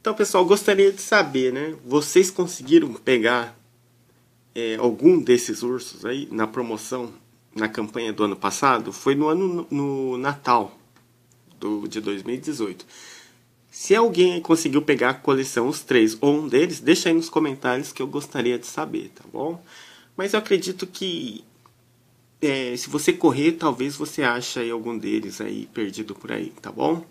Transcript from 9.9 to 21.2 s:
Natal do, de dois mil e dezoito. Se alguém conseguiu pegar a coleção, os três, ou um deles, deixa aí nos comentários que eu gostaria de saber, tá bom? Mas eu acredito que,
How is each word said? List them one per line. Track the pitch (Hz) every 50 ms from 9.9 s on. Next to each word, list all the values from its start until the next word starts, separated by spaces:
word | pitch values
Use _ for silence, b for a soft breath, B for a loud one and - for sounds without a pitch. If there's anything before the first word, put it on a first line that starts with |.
| 139 135 131 131 127 123
Natal | 127 139 143 139 - 131 123 117 104 98 - _ _ _ _ _ _ _ _ _ _ _ _ _ _ _ _ _
do, | - 104 107 104 104
de | - - 110
dois | 104 104 101 98
mil | 95 110 123
e | 131
dezoito. | 143 156 147 123 113 98 92 - - B B B B B B B B B B B B _ _ _ _ _
Se | _ - - - 196
alguém | 226 233 233 180 165 180 180 175 175
conseguiu | 170 - 165 160 - 147 131 147
pegar | 147 147 147 120 123 123
a | 131
coleção, | - - - 139 131 135 135 - 123 117 131
os | 151 -
três, | - - 131 123 110 107 110 -
ou | - 143 143 151
um | 156 139
deles, | 117 131 160 175 165 -
deixa | - 135 170 170 - 185
aí | 165
nos | 165 165 -
comentários | - 160 156 147 131 135 - 127 123 127 139 135
que | - -
eu | -
gostaria | 147 123 143 143 - - 143 120 120 123 120
de | -
saber, | - - - 156 - - 101 98 95
tá | _ - - -
bom? | - 113 131 160 170 175 B B B B B B B B B B B
Mas | - 190 202
eu | 220 214
acredito | 214 - 202 180 - 185 185 185 190
que, | 180 - - 196 185 175 165